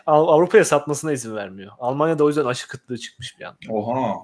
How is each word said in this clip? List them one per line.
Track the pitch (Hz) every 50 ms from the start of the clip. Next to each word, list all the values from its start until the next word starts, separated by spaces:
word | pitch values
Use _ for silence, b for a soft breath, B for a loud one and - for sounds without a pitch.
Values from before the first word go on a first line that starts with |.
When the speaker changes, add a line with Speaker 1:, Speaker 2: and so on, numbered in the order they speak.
| -
Speaker 1:
Av-, | 165 151 151 160 170
Avrupa'ya | 156 151 175 175 226 214 170
satmasına | - - 143 - 151 147 139 - 156
izin | 147 127 113 113 107
vermiyor. | 107 101 95 95 98 95 101 - -
Almanya'da | 127 123 135 143 151 165 165 147 147
o | 151
yüzden | 147 151 139
aşı | 120 120 - - -
kıtlığı | - 131 _ - 123 117
çıkmış | - - _ - - - - -
bir | -
an. | 87 - _ - -
Speaker 2:
Oha. | 110 107 104 117 123 131 127 107 95 -